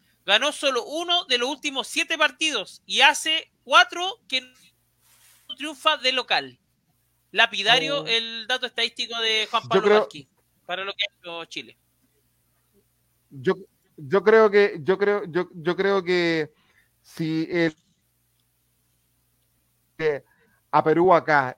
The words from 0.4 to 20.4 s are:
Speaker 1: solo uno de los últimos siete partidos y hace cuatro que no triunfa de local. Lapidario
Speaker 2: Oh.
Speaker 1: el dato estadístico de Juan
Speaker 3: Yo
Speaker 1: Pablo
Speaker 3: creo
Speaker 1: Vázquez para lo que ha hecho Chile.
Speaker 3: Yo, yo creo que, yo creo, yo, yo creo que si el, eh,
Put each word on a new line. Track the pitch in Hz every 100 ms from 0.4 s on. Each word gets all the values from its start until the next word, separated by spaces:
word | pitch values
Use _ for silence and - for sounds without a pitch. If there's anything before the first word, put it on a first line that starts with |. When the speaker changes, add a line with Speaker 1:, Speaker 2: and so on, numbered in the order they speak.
| 285
Speaker 1:
solo | - 285 247
uno | - 311 349 349
de | 262 247
los | 247
últimos | 294 294 269 -
siete | 302 330 320
partidos | 294 - 311 240 175 -
y | - 202
hace | 277 277 320 320 - _
cuatro | 240 311 359 339 370 453 -
que | 262
no | 254 254 _ _ _ _ _ _ _ _ - -
triunfa | 294 277 311 294
de | 254
local. | 254 - 170 135 123 _ _ _ _ _ _ _
Lapidario | 190 233 202 202 254 277 285
Speaker 2:
Oh. | 233
Speaker 1:
el | 226 226 226 220
dato | 254 240
estadístico | - 233 - 233 233
de | 220 220 208
Juan | 226
Speaker 3:
Yo | 123
Speaker 1:
Pablo | 190
Speaker 3:
creo | 208 214
Speaker 1:
Vázquez | - 151 - _ _ _ -
para | 180
lo | 196
que | 202 202
ha | _
hecho | 175 170 165
Chile. | 156 113 _ _ _ _ _ _ _ _ _ _ _ _ _ _ _ _
Speaker 3:
Yo, | 139 127 180 - _ _ -
yo | 135 190
creo | 190 220 214
que, | 202 202 165
yo | 143 185
creo, | 202 208 175
yo, | 160 175
yo | 180 156 175
creo | 196 196
que | 175 180 170 160 147 _ _ _ _ _
si | _ - 160 160 160
el, | 170 165 - _ _ _ _ _ _ _ _ _ _ _ _ _ _ _ _ _ _ _ _ _ -
eh, | 156 135 - _